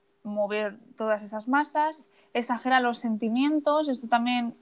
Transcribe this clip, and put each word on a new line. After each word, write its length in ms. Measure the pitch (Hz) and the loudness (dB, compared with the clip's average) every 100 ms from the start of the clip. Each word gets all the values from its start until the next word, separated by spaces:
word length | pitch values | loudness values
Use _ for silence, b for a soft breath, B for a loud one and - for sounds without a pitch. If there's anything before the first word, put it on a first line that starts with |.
| _ _ | _ _
mover 560 | 208 208 202 208 208 202 - - | -8 -2 -2 0 -4 -6 -16 -6
todas 260 | 220 208 | -2 -2
esas 240 | 208 214 233 | -4 -10 0
masas. 600 | 277 294 302 311 311 - b b | 0 2 0 0 -2 -12 b b
Exagera 480 | 240 233 233 254 262 | -4 -2 -2 2 2
los 180 | 240 240 | 2 0
sentimientos, 880 | 233 220 226 240 285 302 294 302 302 | -2 -2 0 2 2 2 2 2 2
esto 200 | 247 226 | -2 0
también, 460 | 240 240 247 233 - | 0 2 0 -2 -8